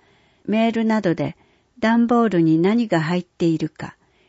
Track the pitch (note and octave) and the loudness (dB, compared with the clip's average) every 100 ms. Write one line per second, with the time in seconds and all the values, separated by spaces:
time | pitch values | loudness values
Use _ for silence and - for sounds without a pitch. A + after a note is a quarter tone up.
0 | _ _ _ _ - G#3+ A3+ A3+ A3 A3 | _ _ _ _ -4 -2 0 0 -2 0
1 | G3 E3 C#3+ - _ _ _ - A3 A#3 | -2 -2 -6 -8 _ _ _ -4 0 2
2 | A#3 A#3+ A3+ F3 D#3+ D#3+ F3+ A3+ A3 E3 | 2 2 2 2 2 2 2 0 0 -2
3 | D#3 F3+ F3 - E3+ D#3+ D3+ - - - | -2 -4 -6 -4 -2 -2 -6 -10 -18 -20
4 | _ _ | _ _